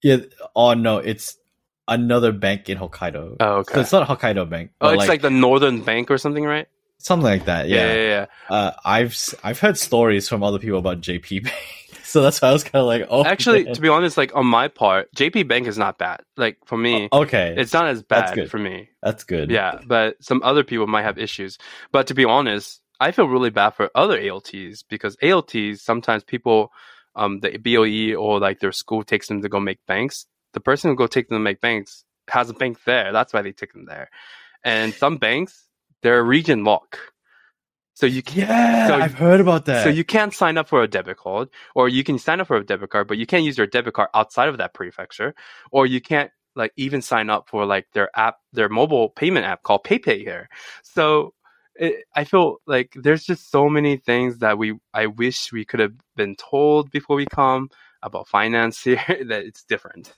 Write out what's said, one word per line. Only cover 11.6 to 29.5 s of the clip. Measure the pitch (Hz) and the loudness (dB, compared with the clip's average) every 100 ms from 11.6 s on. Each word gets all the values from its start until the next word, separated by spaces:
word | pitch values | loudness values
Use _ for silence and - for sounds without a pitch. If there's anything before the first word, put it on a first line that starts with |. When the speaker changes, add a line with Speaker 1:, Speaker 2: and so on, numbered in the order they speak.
| - - - - | -14 -20 -20 -20
Speaker 1:
So | - 156 | -2 2
that's | 139 139 | 2 4
why | - | 2
I | |
was | 143 | 2
kinda | - 135 | 2 0
like, | 127 117 - | 2 0 0
"Oh, | 123 147 | 2 2
Speaker 2:
Actually, | 196 247 214 - | 2 2 2 2
Speaker 1:
man." | |
Speaker 2:
to | - | -2
be | 156 | 2
honest, | 156 175 160 | 2 2 0
like, | 135 143 | 0 2
on | 127 | 4
my | 117 139 | 4 2
part, | - 107 95 95 - | 0 2 2 -2 -2
J | 143 | 0
P | 214 | 0
Bank | 151 120 120 | 0 0 -2
is | 107 | -2
not | 101 - | -4 -2
bad. | 90 90 - - | -8 -8 -14 -4
Like, | 120 104 _ | -4 -4 _
for | 117 | -4
me, | 117 113 104 | 0 0 2
Speaker 1:
O-, | 139 | 2
okay. | 147 113 87 82 | 2 0 -2 -2
Speaker 2:
it's | 120 | -2
not | 165 165 | 0 0
as | 120 104 | -2 0
Speaker 1:
That's | 104 95 | 0 0
Speaker 2:
bad | 90 | -4
Speaker 1:
good. | 87 | -6
Speaker 2:
for | - | -6
me. | 101 92 101 _ | -8 -10 -16 _
Speaker 1:
That's | 104 107 | -8 -8
good. | - 87 76 | -6 -6 -2
Speaker 2:
Yeah, | 113 95 - 120 | -2 -2 -6 -2
but | 120 110 - | 0 0 -4
some | - 131 | -4 -2
other | 127 143 | 2 0
people | 143 120 107 | 0 -2 -2
might | 107 | -2
have | 107 98 | -2 -6
issues. | 107 - 98 - - - - | -8 -10 -12 -14 -20 -20 -2
But | 135 131 | 0 0
to | |
be | 135 123 | 2 4
honest, | 120 135 107 - - _ _ | 4 2 -2 -6 -20 _ _
I | 135 | -2
feel | 180 175 | 2 2
really | 127 123 | 2 0
bad | 107 104 | 2 0
for | - 104 - | 0 -2 0
other | 185 151 | 2 0
A | 98 | -2
L | 95 | -8
Ts | - 98 92 104 | -12 -16 -16 -18
because | - 107 107 101 | -14 -8 -8 -2
A | 147 | 0
L | 185 | 0
Ts, | - 117 104 104 | 0 -6 -6 -8
sometimes | - 117 117 110 | -4 -4 0 -4
people, | - 123 120 110 104 _ - - _ - | -2 -6 2 2 2 _ -20 -20 _ -4
um, | 104 98 | -4 -2
the | 101 107 | -6 -6
B | 117 117 | 0 2
O | 110 | 2
E | 107 110 | 0 -2
or, | 110 107 104 | -2 -2 0
like, | 98 98 | 0 -2
their | 98 | -4
school | 92 - 110 | -6 -6 -6
takes | 107 104 - | -2 -4 -2
them | 104 | -6
to | 101 | -4